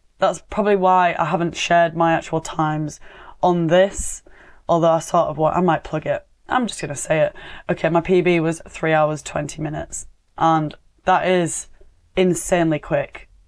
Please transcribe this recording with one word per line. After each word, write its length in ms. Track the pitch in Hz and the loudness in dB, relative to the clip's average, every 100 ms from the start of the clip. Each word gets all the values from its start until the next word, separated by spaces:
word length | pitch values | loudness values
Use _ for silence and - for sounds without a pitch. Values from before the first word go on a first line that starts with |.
| _ _ | _ _
That's 240 | 190 170 - | -2 -2 -8
probably 280 | - 208 202 | -2 0 2
why 360 | 185 185 175 - | 4 4 2 0
I 60 | 156 | -2
haven't 320 | 170 170 - | -2 -2 -4
shared 400 | - 170 170 165 | 2 4 4 2
my 160 | 165 | 0
actual 260 | 165 - 160 | 0 -2 -6
times 600 | - - 156 156 151 - - - - - | -4 -2 -2 -2 -6 -8 -20 -20 -20 -2
on 240 | 180 175 165 | 0 2 2
this, 560 | 180 196 - - - - - - - - | 4 2 0 -10 -10 -18 -20 -20 -16 -2
although 220 | 170 165 | 2 4
I 80 | 165 | 2
sort 280 | - 175 151 | 0 0 0
of 100 | 147 | 0
want, 200 | 156 175 | 0 2
I 40 | |
might 220 | 180 156 | 0 0
plug 220 | - 156 147 | -2 -6 -4
it. 200 | 143 - _ - | -6 -6 _ -4
I'm 200 | 254 233 | -2 -2
just 140 | - | -6
gonna 140 | 151 135 | -10 -8
say 260 | - 160 | -2 0
it. 140 | - - - - - | 0 -2 -18 -16 -6
Okay, 200 | 175 165 | -2 0
my 120 | 165 | 0
P 200 | 220 185 | 2 2
B 180 | 170 175 | 4 2
was 220 | 160 170 - | 0 -4 -10
three 260 | - 160 | -6 0
hours, 280 | 156 151 151 | 2 2 0
twenty 400 | - 156 147 - | -6 -8 -8 -8
minutes. 460 | 151 151 - - - _ _ - | -8 -8 -10 -14 -16 _ _ -2
And 380 | 165 160 151 - _ _ - | 2 2 0 -8 _ _ 0
that 220 | 180 160 | 2 2
is 400 | 180 165 - - - - _ _ - | 0 0 -4 -12 -20 -20 _ _ 0
insanely 640 | 185 165 - 180 160 151 | 2 0 0 0 2 -2
quick 500 | - 143 135 - - _ | -2 -4 -4 -12 -20 _